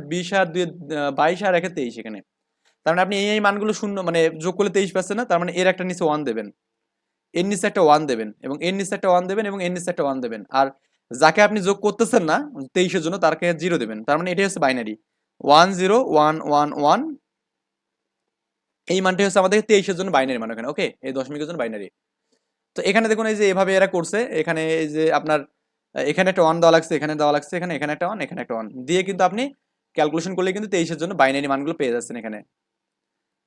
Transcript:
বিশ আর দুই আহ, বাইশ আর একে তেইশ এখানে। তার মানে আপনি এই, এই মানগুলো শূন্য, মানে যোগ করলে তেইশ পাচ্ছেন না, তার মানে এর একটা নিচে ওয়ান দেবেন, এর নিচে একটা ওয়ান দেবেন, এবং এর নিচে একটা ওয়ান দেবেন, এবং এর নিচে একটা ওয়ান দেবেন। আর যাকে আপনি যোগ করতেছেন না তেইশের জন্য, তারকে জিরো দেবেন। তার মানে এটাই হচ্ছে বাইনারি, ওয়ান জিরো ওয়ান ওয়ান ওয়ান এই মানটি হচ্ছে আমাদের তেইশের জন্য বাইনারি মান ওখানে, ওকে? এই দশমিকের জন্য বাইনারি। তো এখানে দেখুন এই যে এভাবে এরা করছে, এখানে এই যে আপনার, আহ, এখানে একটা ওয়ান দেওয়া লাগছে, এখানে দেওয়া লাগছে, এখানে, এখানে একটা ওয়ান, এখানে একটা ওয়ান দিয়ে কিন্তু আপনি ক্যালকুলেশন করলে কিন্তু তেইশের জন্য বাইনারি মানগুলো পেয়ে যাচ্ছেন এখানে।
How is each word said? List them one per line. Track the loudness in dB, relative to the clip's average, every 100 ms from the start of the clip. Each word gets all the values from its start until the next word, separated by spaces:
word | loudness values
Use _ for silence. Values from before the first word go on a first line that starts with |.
| -4
বিশ | -8 -2
আর | 0 0
দুই | -2
আহ, | -6 -8 -8 -4 -2
বাইশ | 2 0 2
আর | 0 0
একে | -2
তেইশ | -6 -8 -8
এখানে। | -14 -16 -18 _ _ _ _ _ 0
তার |
মানে | 2
আপনি | 0 0
এই, | 0
এই | 0
মানগুলো | 0 0 -2
শূন্য, | -4 -6 -4
মানে | -2 2 2 0
যোগ | -4 -2
করলে | 0
তেইশ | 0 0
পাচ্ছেন | -2 -4 -4
না, | 0
তার | 0
মানে | 0
এর | -2 -2
একটা | -2
নিচে | -6 -2 -2
ওয়ান | -2
দেবেন, | -4 -6 -8 -14 _ _ _ _ _ _ _
এর | -4 -2
নিচে | -2 -2
একটা | 4
ওয়ান | 6 6 2
দেবেন, | -4 -6 -10
এবং | -10 -6
এর | -4 -4
নিচে | -4 -2
একটা | 2
ওয়ান | 2 0
দেবেন, | -4 -4
এবং | -4
এর | -6
নিচে | -4 -6
একটা | -4
ওয়ান | -4 -4
দেবেন। | -6 -8 -4
আর | 0 0 -4 _ _ -14
যাকে | 2 4 6
আপনি | 4 4
যোগ | -2 0
করতেছেন | -2 0 2 2 2
না | 0 -2 -12 -4
তেইশের | 0 0 0
জন্য, | -2 0
তারকে | 0 2 0
জিরো | -2 -2 -2
দেবেন। | -2 -4
তার | 0 0
মানে | 0
এটাই | 0 -2
হচ্ছে | 0
বাইনারি, | 0 0 -4 -10 _ _ _ -4
ওয়ান | 6 6 6
জিরো | 4 2 2 4
ওয়ান | 4 4 2
ওয়ান | 0 0 0
ওয়ান | 2 2 2 0 -10 _ _ _ _ _ _ _ _ _ _ _ _ _ _ _ _ -4
এই | 0
মানটি | 2 2
হচ্ছে | 2 4
আমাদের | 4 4
তেইশের | 4 4 4 -2
জন্য | 0
বাইনারি | 2 2 -2
মান | -6
ওখানে, | -8 -8
ওকে? | -4 -4 -6
এই | -8
দশমিকের | -6 -6 -8 -6
জন্য | -4
বাইনারি। | -6 -6 -12 _ _ _ _ _ _ _ _ -4
তো |
এখানে | 0 2 2
দেখুন | 2 0
এই | 0
যে | 2
এভাবে | 2 2
এরা | 2 2
করছে, | 0 -2 -2 -2
এখানে | -2 -2 -2 -2 -2
এই | -2
যে | 0 2
আপনার, | 2 0 -2 -2 _ _ _ _ -6
আহ, | -2
এখানে | 0 2
একটা | 4
ওয়ান | 2 4
দেওয়া | 6 6
লাগছে, | 4 -2
এখানে | -2 0
দেওয়া | 0
লাগছে, | 0 -2 -6
এখানে, | -6
এখানে | -4 -4
একটা | -4 -6
ওয়ান, | -6
এখানে | -8 -8
একটা | -8 -8
ওয়ান | -8 -10 -2
দিয়ে | 0
কিন্তু | 0 2
আপনি | 2 2 -6 -10 _ _ _ 0
ক্যালকুলেশন | 0 0 -4 -2
করলে | -2
কিন্তু | -2 -2
তেইশের | -2 -2 -4
জন্য | -4 2
বাইনারি | 2 2 -2
মানগুলো | -2 -4 -4
পেয়ে | -2 -2
যাচ্ছেন | -6 -10
এখানে। | -12 -12 -16 _ _ _ _ _ _ _ _ _